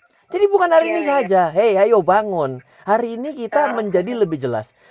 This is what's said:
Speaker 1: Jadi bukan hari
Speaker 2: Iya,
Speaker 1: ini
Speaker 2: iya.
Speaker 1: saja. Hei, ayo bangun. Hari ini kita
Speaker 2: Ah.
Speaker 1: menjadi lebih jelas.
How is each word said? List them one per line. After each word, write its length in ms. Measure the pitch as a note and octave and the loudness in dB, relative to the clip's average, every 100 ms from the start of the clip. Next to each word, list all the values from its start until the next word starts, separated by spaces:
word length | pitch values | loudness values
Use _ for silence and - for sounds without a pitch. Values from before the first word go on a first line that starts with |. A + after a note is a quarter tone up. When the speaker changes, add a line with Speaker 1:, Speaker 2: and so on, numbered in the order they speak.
| _ _ _ | _ _ _
Speaker 1:
Jadi 180 | F4+ G#4 | 0 2
bukan 220 | G4 F4 | 2 4
hari 200 | D#4+ E4 | 4 2
Speaker 2:
Iya, 20 | |
Speaker 1:
ini 100 | E4+ | -2
Speaker 2:
iya. 80 | D4 | 0
Speaker 1:
saja. 300 | C#4 G#3 F#3+ E3+ | 0 2 2 2
Hei, 280 | D#3 A3+ F#3+ | 2 2 2
ayo 240 | G#3 A3 | 4 2
bangun. 640 | E3 G3+ G#3+ F3+ C3+ B2+ - _ | 2 0 0 -4 -4 -6 -14 _
Hari 320 | - A3 A#3 | -2 -2 -2
ini 160 | A3+ C#4 C4+ | -8 -10 -8
kita 260 | A3+ - | -4 -2
Speaker 2:
Ah. 100 | D4 A#3 | 0 -2
Speaker 1:
menjadi 340 | G#3+ F3+ F#3 B3 | -2 -2 -2 -2
lebih 260 | F#3+ D#3 | -4 -2
jelas. 320 | B2+ A#2 A2 _ _ | -4 -6 -8 _ _